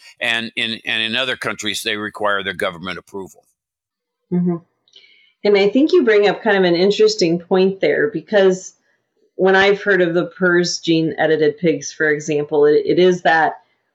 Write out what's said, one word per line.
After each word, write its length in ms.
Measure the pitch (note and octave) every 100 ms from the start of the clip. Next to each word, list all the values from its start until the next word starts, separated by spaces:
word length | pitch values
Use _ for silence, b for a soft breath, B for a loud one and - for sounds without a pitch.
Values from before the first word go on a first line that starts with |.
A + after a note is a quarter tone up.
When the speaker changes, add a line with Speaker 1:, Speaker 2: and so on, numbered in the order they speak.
| b b
Speaker 1:
and 320 | A#2+ A#2 A2+
in, 260 | - A2+ A2 -
and 160 | A2+
in 140 | A2 A#2+
other 200 | C3 A#2+
countries, 460 | A#2+ G2+ G#2+ F#2+
they 140 | A2 G#2
require 460 | G#2 - G#2 G2+
their 120 | F#2+
government 440 | F2 G2+ F2 F#2 F2
approval. 460 | - G2 F#2 _ _ _ _ _ _ _ _ _ -
Speaker 2:
Mm-hmm. 240 | F3+ F3 E3+ _ _ _ b b b b b
And 140 | G#3 G4+
I 100 | G3+
think 240 | C4 D4+
you 120 | F4
bring 240 | A#3+ G#3 G3+
up 120 | -
kind 160 | A3+ G3
of 80 |
an 120 | F3+ E3+
interesting 640 | G3 G#3 G#3+ G#3+ E3+ F3
point 400 | - F#3+ F#3+ F#3+
there, 300 | D#3 D3 D3
because 640 | E3 - G#3 F#3+ F#3 - _ _ _ _ _ _
when 220 | - F#3 F#3+
I've 260 | G3 G3+
heard 180 | G3+ F#3
of 140 | F3
the 120 | E3+ E3+
pers 520 | - F#3 F3 E3+ -
gene-edited 800 | - D#3+ D#3+ - D#3 D3+ D3+ -
pigs, 340 | E3+ C#3+ -
for 160 | - D#3
example, 560 | D3+ D3+ D3 D3 D3+
it, 180 | D3 D3 -
it 120 | E3
is 240 | F#3 F3
that 380 | F3 D#3+ D3 - _ _ _